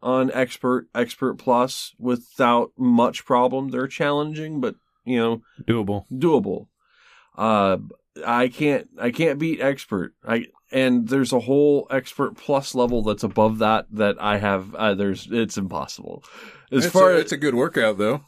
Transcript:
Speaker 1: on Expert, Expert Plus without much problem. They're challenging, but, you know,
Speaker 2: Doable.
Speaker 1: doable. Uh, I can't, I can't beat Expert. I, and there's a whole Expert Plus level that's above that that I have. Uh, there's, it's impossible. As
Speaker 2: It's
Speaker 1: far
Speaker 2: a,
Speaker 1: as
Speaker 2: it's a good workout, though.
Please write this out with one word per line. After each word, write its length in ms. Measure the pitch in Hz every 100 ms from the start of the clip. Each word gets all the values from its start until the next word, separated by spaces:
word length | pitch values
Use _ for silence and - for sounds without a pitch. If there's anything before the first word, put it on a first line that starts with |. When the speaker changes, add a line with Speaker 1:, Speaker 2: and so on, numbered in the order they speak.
Speaker 1:
on 280 | 123 131 131
Expert, 560 | 131 127 - 127 127 -
Expert 400 | 120 120 - 131
Plus 600 | - 127 120 131 - - -
without 760 | 120 120 - - 123 120 - -
much 480 | 123 120 120 -
problem. 440 | - 123 123 131 135
They're 180 | 123 131
challenging, 760 | - 147 147 151 151 156 151
but, 140 | 120 - _ _
you 140 | 123 123
know, 240 | 117 117 _ -
Speaker 2:
Doable. 420 | 117 117 98 101 -
Speaker 1:
doable. 540 | 131 165 139 101 - - _ _ _ _ _ _ -
Uh, 400 | 110 107 98 92 104 - _ 78 95
I 220 | 120 127
can't, 400 | - 147 135 - -
I 120 | 120
can't 260 | 123 160 143
beat 220 | 156 117
Expert. 540 | 135 135 - 98 82 _ -
I, 200 | 117 - _ -
and 360 | 131 131 123 113
there's 240 | 135 127
a 80 | 127
whole 460 | 113 139 147 143 -
Expert 460 | 131 - - 139 -
Plus 380 | - 139 135
level 280 | 127 120 120
that's 200 | 110 104
above 360 | 107 110 110 110
that 280 | 110 110 -
that 240 | 107 104 -
I 180 | 104 104
have. 360 | 104 98 98
Uh, 200 | - 107
there's, 340 | 98 101 92 -
it's 260 | 117 110 104
impossible. 680 | 98 78 - - - 50 - - - - -
As 160 | 135 170
Speaker 2:
It's 60 |
Speaker 1:
far 200 | 185 185
Speaker 2:
a, 40 | 170
Speaker 1:
as 40 |
Speaker 2:
it's 100 | 151
a 40 | 143
good 180 | 147
workout, 440 | 120 160 - 110 98
though. 260 | 107 143